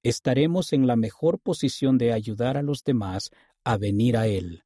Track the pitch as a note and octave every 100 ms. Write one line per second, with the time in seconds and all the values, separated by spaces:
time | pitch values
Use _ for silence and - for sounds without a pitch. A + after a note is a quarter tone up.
0 | B2 - - B2+ D#3 F3 - C#3+ C3 A#2
1 | A2 - D#3+ F#3+ - E3 C#3 - C3+ C3
2 | A#2 A2+ A2 G#2+ A#2+ C#3 C#3+ C#3 - B2
3 | G2 F#2+ - _ _ _ - G#2+ G2+ G2+
4 | A#2+ A#2 A2 G2 F2+ E2+